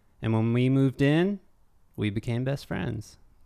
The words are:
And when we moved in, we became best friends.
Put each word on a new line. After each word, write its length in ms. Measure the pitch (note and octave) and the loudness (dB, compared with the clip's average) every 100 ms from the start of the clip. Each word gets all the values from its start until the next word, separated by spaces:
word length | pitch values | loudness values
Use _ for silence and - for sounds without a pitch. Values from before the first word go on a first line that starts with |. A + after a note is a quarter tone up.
| _ - | _ -8
And 100 | A2 | -2
when 200 | A2 A2+ | 0 2
we 160 | A#2+ B2+ | 2 2
moved 320 | C3+ C3+ C3 | 2 2 2
in, 380 | C#3 D#3 F#3+ G3+ - _ _ _ _ - | 2 2 0 -2 -10 _ _ _ _ -6
we 120 | G#2+ | -2
became 360 | G#2+ A#2+ A#2 | 0 -2 -2
best 220 | C3 C#3 - | -2 -4 -4
friends. 520 | F#3 B2 A2 - - - - | -4 -4 -6 -10 -18 -20 -20